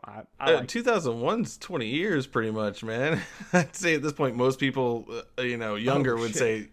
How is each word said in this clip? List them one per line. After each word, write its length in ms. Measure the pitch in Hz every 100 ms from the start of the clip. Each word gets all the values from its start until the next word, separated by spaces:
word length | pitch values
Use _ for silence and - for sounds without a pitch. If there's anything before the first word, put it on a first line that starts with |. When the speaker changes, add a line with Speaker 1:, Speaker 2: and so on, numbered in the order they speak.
Speaker 1:
I, 160 | - 107 - -
I 140 | 139
Speaker 2:
Uh, 20 |
Speaker 1:
like 80 | 156
it. 40 | 123
Speaker 2:
two 160 | 233
thousand 360 | 240 220 147 117
one's 360 | 131 226 175 -
twenty 300 | - - 110
years, 360 | 139 202 156
pretty 280 | 127 123 113
much, 320 | 110 104 98
man. 360 | 113 117 143 147 - -
<laughs> 160 | -
I'd 220 | 180 160
say 220 | - 170 156
at 60 |
this 100 | 147
point, 240 | 143 139 117
most 240 | 127 131
people, 440 | 139 131 123 117 - 117 - -
uh, 60 |
you 140 | 123 120
know, 180 | 113
younger 420 | 104 120 139 131 117
Speaker 1:
Oh, 40 |
Speaker 2:
would 80 | 117
Speaker 1:
shit. 60 | 107
Speaker 2:
say, 300 | 120 110 107